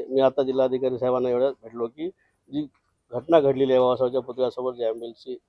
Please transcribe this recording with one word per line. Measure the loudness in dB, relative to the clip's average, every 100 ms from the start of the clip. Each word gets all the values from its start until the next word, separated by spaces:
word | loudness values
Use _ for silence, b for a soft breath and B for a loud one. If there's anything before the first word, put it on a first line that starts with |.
| -2
मी | 2
आता | 2 2
जिल्हाधिकारी | 0 0 0 0 -2 -2
साहेबांना | -2 0 0
एवढ्यात | 0 -2 -4
भेटलो | -12 -10 -8
की | -8 -12 -12 _ _ _
जी | -8 -8 _ _ _ _
घटना | -8 2 4
घडलेली | 4 2 2
आहे | 4
बाबासाहेबांच्या | 4 2 0 -2
पुतळ्यासमोर | -4 -4 -4 -4 -8
जी | -4
ॲम्ब्युलन्सची | -4 -4 -10 -14 -14 -14